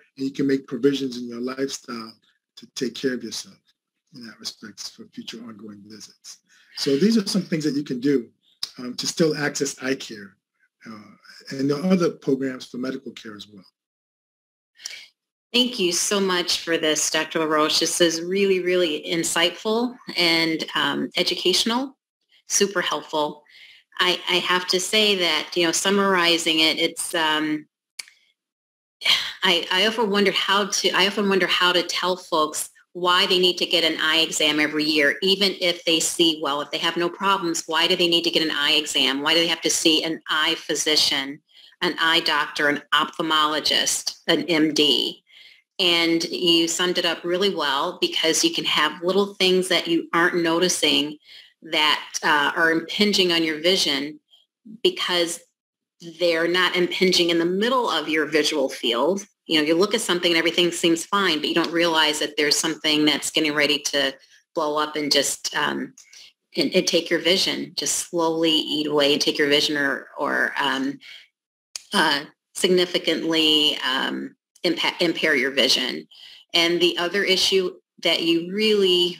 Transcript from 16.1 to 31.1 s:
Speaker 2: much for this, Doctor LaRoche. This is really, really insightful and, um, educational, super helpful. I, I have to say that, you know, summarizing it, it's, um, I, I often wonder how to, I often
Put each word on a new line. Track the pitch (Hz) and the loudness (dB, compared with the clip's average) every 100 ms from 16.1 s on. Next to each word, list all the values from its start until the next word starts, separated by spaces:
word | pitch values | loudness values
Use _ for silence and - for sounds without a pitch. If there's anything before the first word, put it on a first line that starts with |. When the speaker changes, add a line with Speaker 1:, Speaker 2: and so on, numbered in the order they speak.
| 202 | 0
Speaker 2:
much | 190 180 175 - | 0 0 -2 -4
for | 170 160 | -2 0
this, | 156 147 - | 0 0 0
Doctor | 160 156 165 | -2 -2 -2
LaRoche. | 156 156 151 - | 0 2 2 2
This | 160 - | 0 2
is | 170 165 | 2 2
really, | 175 196 196 185 | -2 0 2 2
really | 175 180 170 151 165 | 0 0 0 -2 -4
insightful | 170 160 170 175 - 220 226 247 - - - | -4 -2 0 0 0 -2 0 -2 -6 -8 -2
and, | 175 165 165 156 - | 2 2 0 -2 -4
um, | 156 143 143 139 | -2 -2 -2 -4
educational, | 175 175 180 - - 226 240 269 - _ _ _ _ - | -2 -2 0 0 0 0 -2 -4 -10 _ _ _ _ -4
super | - 196 180 | 0 0 0
helpful. | - 151 - 156 151 - _ - - - _ - | -4 -6 -4 -4 -4 -6 _ -20 -20 -20 _ -2
I, | 180 175 - | 0 0 -2
I | 180 | -2
have | 175 180 - | 0 0 0
to | 185 | -2
say | - 214 208 190 | 0 2 2 2
that, | 170 156 - | 2 0 -2
you | 175 170 | 0 0
know, | |
summarizing | - 196 202 196 185 170 165 165 160 | 2 2 2 4 4 4 2 2 2
it, | 160 147 | 2 2
it's, | 165 - - | -2 -4 -4
um, | 170 156 156 156 151 - _ _ - - _ _ _ _ _ _ _ _ _ - - - - | -2 0 0 0 -4 -8 _ _ -20 -20 _ _ _ _ _ _ _ _ _ -2 -2 -4 -2
I, | 185 170 - | 0 0 0
I | 185 220 | 0 2
often | 226 208 | 0 0
wonder | 202 196 | 2 2
how | - - 196 196 | 2 0 0 0
to, | - - | 0 0
I | 160 | 2
often | 196 | 0